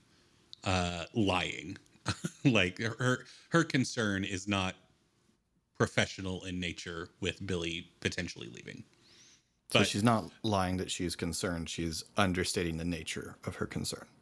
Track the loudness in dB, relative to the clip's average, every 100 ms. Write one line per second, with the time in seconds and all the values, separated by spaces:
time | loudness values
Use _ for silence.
0 | _ _ _ _ -20 -6 2 2 2 -2
1 | -4 2 4 4 0 -4 -8 -12 -14 -10
2 | -4 -4 -4 2 4 6 4 2 -4 0
3 | 0 0 -2 -20 0 2 4 2 0 2
4 | 2 2 0 -4 0 0 0 -4 _ _
5 | _ _ _ _ _ _ _ 0 0 2
6 | 0 -2 -6 -6 -4 -4 -4 -6 -8 -8
7 | -10 -4 -4 -4 -4 -2 -2 -6 -10 -4
8 | -4 -2 -6 -8 -12 -14 -14 -14 -18 _
9 | _ -20 -20 _ _ _ 0 4 4 4
10 | 4 4 0 -6 0 2 2 0 -2 -2
11 | -2 -2 -4 -2 -2 -2 -4 -4 -4 -4
12 | -6 2 2 2 0 0 0 -2 -2 -4
13 | -4 -8 -8 -10 -8 -6 -4 -4 -4 -6
14 | -12 -20